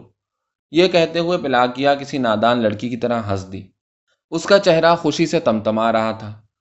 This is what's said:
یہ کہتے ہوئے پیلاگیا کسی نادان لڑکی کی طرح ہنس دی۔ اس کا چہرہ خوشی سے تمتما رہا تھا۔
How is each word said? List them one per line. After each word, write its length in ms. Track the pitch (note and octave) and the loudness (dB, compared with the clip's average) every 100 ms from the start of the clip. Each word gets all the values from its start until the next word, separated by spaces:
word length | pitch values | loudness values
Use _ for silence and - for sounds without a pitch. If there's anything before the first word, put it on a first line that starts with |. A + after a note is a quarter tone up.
| - _ _ _ _ _ _ | -14 _ _ _ _ _ _
یہ 180 | D3+ F#3 | 2 2
کہتے 300 | F3 D#3+ E3 | 2 0 0
ہوئے 200 | E3+ F3+ | -2 -2
پیلاگیا 560 | C3+ B2+ B2 B2 C#3 | 0 0 0 0 0
کسی 240 | C#3 C3+ D3 | 0 -2 -4
نادان 400 | A#2+ G#2+ A#2 B2 | -2 2 2 2
لڑکی 300 | A2 G2 B2 | 0 -2 -6
کی 80 | A#2+ | -4
طرح 260 | A#2+ A#2 G#2 | -4 -4 -4
ہنس 220 | G2 F#2 | -6 -6
دی۔ 160 | F#2+ F#2 _ _ _ _ _ _ | -14 -16 _ _ _ _ _ _
اس 140 | E3 | -8
کا 140 | - G3+ | 2 4
چہرہ 380 | F#3+ D#3+ E3 E3+ | 4 4 4 2
خوشی 300 | D3+ C#3+ E3 | 0 0 0
سے 140 | E3 | 0
تمتما 520 | C3 A2 G#2+ A2 A2+ | 0 0 -2 0 0
رہا 200 | A2+ A2 | 0 -2
تھا۔ 280 | G#2+ G#2+ G#2+ _ _ | -6 -12 -16 _ _